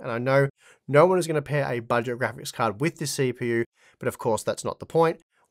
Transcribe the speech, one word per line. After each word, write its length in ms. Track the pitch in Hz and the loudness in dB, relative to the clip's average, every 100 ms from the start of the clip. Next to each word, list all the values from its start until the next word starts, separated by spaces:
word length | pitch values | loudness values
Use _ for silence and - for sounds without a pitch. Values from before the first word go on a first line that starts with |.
and 80 | 131 | -6
I 80 | 117 | -4
know 300 | 127 139 139 _ _ _ - | 2 2 2 _ _ _ 2
no 180 | 143 180 | 6 6
one 120 | 185 | 4
is 80 | 165 | 0
gonna 160 | 151 | -2
pair 280 | 139 147 139 | -2 -4 -2
a 100 | 120 | -4
budget 380 | 117 120 120 120 | -2 -2 -2 -4
graphics 340 | 117 135 - | -4 -6 -12
card 280 | - 113 104 | -2 -2 0
with 180 | 160 - | -4 -4
this 140 | 139 | -8
C 200 | - 131 | -2 -2
P 140 | 120 120 | -2 -2
U, 180 | 117 117 _ _ - | -2 -2 _ _ -8
but 100 | 127 | -8
of 100 | - | -4
course 240 | 120 107 | -2 -2
that's 220 | - - | -2 -6
not 160 | - - | -8 -8
the 60 | - | -2
point. 340 | 165 165 165 _ _ _ | 2 2 0 _ _ _